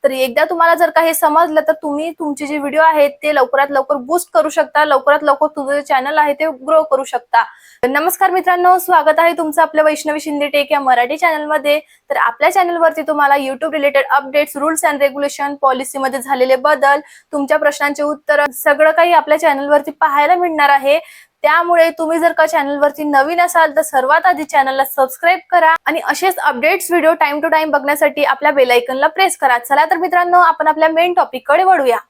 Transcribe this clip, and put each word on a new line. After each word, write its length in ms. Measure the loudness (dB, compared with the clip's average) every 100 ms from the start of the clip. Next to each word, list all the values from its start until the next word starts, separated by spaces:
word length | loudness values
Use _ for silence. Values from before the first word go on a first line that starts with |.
तर 80 | -2
एकदा 320 | -2 -2 0
तुम्हाला 320 | -2 2 2 2
जर 140 | 2
का 120 | 2
हे 120 | 0
समजलं 480 | 0 0 2 2 0
तर 120 | -2
तुम्ही 380 | -4 -4 -6 -8
तुमचे 360 | -8 -8 -8 -6
जे 100 | -6
व्हिडिओ 240 | -4 0
आहेत 300 | 2 4 0 0
ते 120 | -2 0
लवकरात 320 | 0 0 0
लवकर 260 | -2 -2 -4
बूस्ट 340 | -2 -4 -2
करू 160 | -2 -2
शकता, 360 | -2 -2 0 2
लवकरात 340 | 2 2 0
लवकर 260 | 2 0 -2
तुमचं 260 | -4 -4
जे 80 | -4
चॅनल 360 | -2 -2 -2 -2
आहे 160 | 0
ते 140 | 0 -4
ग्रो 360 | -6 0 0
करू 200 | 2 -2
शकता. 400 | -2 -8 _ -2 -2 -8 -20 _ -2
नमस्कार 440 | 0 -2 0 0
मित्रांनो, 460 | 0 0 2 4 2
स्वागत 420 | 2 2 2 2
आहे 140 | 2
तुमचं 280 | 0 -4 0
आपल्या 220 | 0 2
वैष्णवी 360 | 0 0 -4 -6
शिंदे 280 | -6 -4 -2
टेक 240 | -2 0
या 80 | -2
मराठी 380 | 0 0 0 0
चॅनलमध्ये. 640 | 0 -2 -2 -4 0 -2 -4 _ _
तर 80 | -2
आपल्या 340 | -2 0 0
चॅनलवरती 500 | 2 0 2 0 0
तुम्हाला 340 | -4 0 2 2
YouTube 380 | 0 -6 -6
रिलेटेड 320 | -2 0 0 0
अपडेट्स, 520 | -2 0 -4 -2 -4
rules 320 | -4 -2 -2
and 120 | 0
regulation, 540 | -2 -2 -6 -6 -8 -2
पॉलिसीमध्ये 600 | -2 -2 -6 -6 -6 -6
झालेले 340 | -6 -2 0 0
बदल, 440 | 0 0 2 0 -2 -20 _
तुमच्या 260 | -8 -2 0
प्रश्नांचे 460 | 0 -2 -4 -2
उत्तर, 480 | -4 -6 -2 0 0
सगळं 400 | -2 -2 2 2
काही 220 | 4 4
आपल्या 260 | 2 2 0
चॅनलवरती 520 | 2 0 2 0 0
पाहायला 440 | -2 0 2 2 2
मिळणार 340 | 0 0 2
आहे. 300 | 2 2 0 -2 -20 _ _
त्यामुळे 480 | 0 2 2 2 2
तुम्ही 300 | 0 -4 0
जर 120 | 0
का 140 | 2 0
चॅनलवरती 580 | 0 -2 0 0 0
नवीन 380 | -2 0 0 0
असाल 340 | 0 2 2 0
तर 60 |
सर्वात 440 | -2 -2 2 2 2
आधी 180 | -2
चॅनलला 420 | -2 0 0 -2 -4
सबस्क्राईब 540 | -2 -2 0 0 -2 _
करा 240 | 2 2 2 -2
आणि 160 | -4
असेच 340 | -4 -2 -2 -2
अपडेट्स 540 | -4 0 0 -2 0
व्हिडिओ 200 | 0 2
time 300 | 2 0 -2
to 100 | 0
time 160 | 0 0
बघण्यासाठी 540 | -2 -2 0 0 0
आपल्या 280 | -2 0 0
बेल 200 | 2 2
आयकॉनला 360 | 2 0 -2 -2
प्रेस 300 | 0 -2 0
करा. 200 | 0 0
चला 280 | 0 0 2
तर 120 | 0
मित्रांनो, 420 | 0 0 2 4
आपण 280 | 4 2 0
आपल्या 220 | 2 0
मेन 240 | 2 0
टॉपिककडे 500 | 0 -2 -4 -2 2
वळूया. 340 | 4 2 2 -2 -4